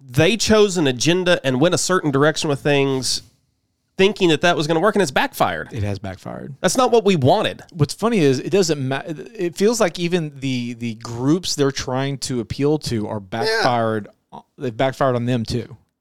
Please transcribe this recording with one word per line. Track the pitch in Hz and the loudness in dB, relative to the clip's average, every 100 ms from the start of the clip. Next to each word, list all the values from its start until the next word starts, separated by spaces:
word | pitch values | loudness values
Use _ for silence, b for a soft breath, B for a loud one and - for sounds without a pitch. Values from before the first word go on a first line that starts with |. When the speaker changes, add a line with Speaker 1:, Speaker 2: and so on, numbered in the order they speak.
| 131 | -4
Speaker 1:
They | 123 165 220 | 2 2 2
chose | - 214 208 180 | 4 4 4 2
an | 143 | 0
agenda | 123 143 185 180 175 135 | 0 0 2 2 0 0
and | 127 | 2
went | 170 | 2
a | 156 | 2
certain | - 185 151 | 0 0 0
direction | 135 151 156 160 | 2 2 0 -2
with | 143 | -2
things, | 151 143 139 131 123 - - _ _ _ _ _ _ - | 0 2 2 0 -4 -6 -8 _ _ _ _ _ _ 0
thinking | 196 202 180 | 2 4 2
that | 147 | 4
that | 175 156 | 2 0
was | 151 | 0
gonna | 160 | 0
work, | 208 208 | 2 2
and | |
it's | 170 | 0
backfired. | - 262 - 104 78 80 | 0 -2 0 -2 -2 -8
Speaker 2:
It | 117 | -6
has | 101 98 | -6 -6
backfired. | 95 92 - 120 139 135 | -8 -12 -14 -12 -14 -4
Speaker 1:
That's | 185 262 | 0 2
not | 247 | 4
what | 233 202 | 4 4
we | 180 | 4
wanted. | 127 202 135 - - | 4 4 0 -6 -8
Speaker 2:
What's | 165 147 | -4 -4
funny | - 220 220 | -2 0 4
is | 143 131 | 4 2
it | - | 0
doesn't | 190 165 147 131 | 0 2 -2 -4
ma-, | 135 - | -4 -6
it | 151 - 220 175 - | -12 -12 -6 -6 0
feels | 202 226 | 0 2
like | 185 175 | 0 0
even | 170 175 151 139 | -2 -2 -4 -6
the, | 131 127 120 | -4 -2 -4
the | 117 117 110 | -6 -8 -8
groups | 120 117 131 185 170 - | -10 -2 0 0 0 0
they're | 139 | 0
trying | - - 127 139 139 | -2 -4 -4 -4 -6
to | - 123 | -6 -4
appeal | 104 - 143 151 | -4 -2 0 0
to | - 117 104 | -2 -4 -4
are | 107 | -8
Speaker 1:
Yeah. | 95 | -8
Speaker 2:
backfired. | 113 160 220 151 120 113 110 98 _ _ 143 - - | -4 -2 0 2 2 0 -2 -6 _ _ -20 -20 -10
They've | 131 110 | -6 -2
backfired | 135 - 139 120 | -2 0 0 2
on | 120 | 0
them | 127 110 | -2 -2
too. | 123 - - _ _ | -6 -8 -16 _ _